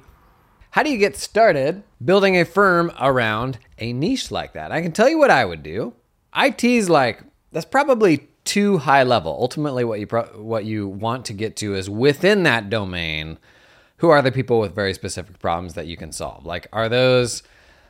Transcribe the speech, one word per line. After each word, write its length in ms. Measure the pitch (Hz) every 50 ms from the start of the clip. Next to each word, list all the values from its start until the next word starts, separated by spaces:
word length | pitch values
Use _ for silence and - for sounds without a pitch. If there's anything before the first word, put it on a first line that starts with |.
| _ _ - _ _ _ _ _ _ _ _ _ - _
how 140 | - 190 262
do 60 | 302
you 80 | 269
get 200 | 202 202 196 -
started 640 | - - - - 208 226 208 165 139 131 151 180 202 - _ _ - 120
building 320 | 143 190 202 190 196 185
a 80 | 180 165
firm 440 | - - 190 202 190 175 170 170 170 - -
around 560 | 123 139 131 127 117 110 107 110 123 131 127 110 _ _ _ -
a 120 | 110 120
niche 400 | 120 127 151 226 269 - - -
like 220 | 104 87 73 - -
that? 180 | 80 78 82
I 100 | 117 156
can 120 | 175 170 156
tell 160 | - 220 277
you 80 | 330
what 140 | 320 285 233
I 120 | 170 139 113
would 200 | 90 85 78 71
do. 280 | 76 82 107 151 240 - _ _ _ _ _ _ _
I 180 | - 151 214 285
T's 400 | - - - 240 247 233 202 175
like, 320 | 165 143 131 117 101 - - _ _ _ _ _
that's 160 | - 156 -
probably 600 | - - 269 294 302 254 220 214 185 151 135 - _ _ _ -
too 340 | - - 202 202 202 196 165
high 240 | 127 151 139 139 127
level. 280 | 127 120 107 80 80 71 65
Ultimately, 440 | 117 131 - 156 147 147 127 123 120
what 160 | 117 107 104
you 80 | 104
pro-, 340 | - 117 117 113 - - 104
what 240 | 107 110 113 110 101
you 220 | 110 107 107 101
want 360 | 98 95 101 110 113 123 131 107
to 80 | - 110
get 220 | 95 110 104 -
to 180 | - 110 104 98
is 120 | 95 92
within 540 | 101 101 110 127 147 139 - 180 190 214 202
that 260 | 175 147 117 117 104
domain, 720 | 98 113 110 101 92 90 87 82 80 78 78 78 80 80 - _ _ _ _ _ _ _ _ _ _ _
who 120 | - - 131
are 140 | 147 143 127
the 80 | 131
people 280 | 120 131 113 120 120 113
with 140 | 107 92 85
very 180 | 107 101 95 92
specific 420 | - - 92 - 92 82 - 92
problems 380 | _ - 92 82 87 92 87 78
that 100 | 92 78
you 100 | 82 82
can 160 | - 90 78
solve? 360 | 73 - 80 67 - - 69
Like, 180 | 82 87 90 - - -
are 160 | 110 113 113
those, 540 | 117 123 131 127 127 127 123 117 - - - _ _ _ _ _ _ _ _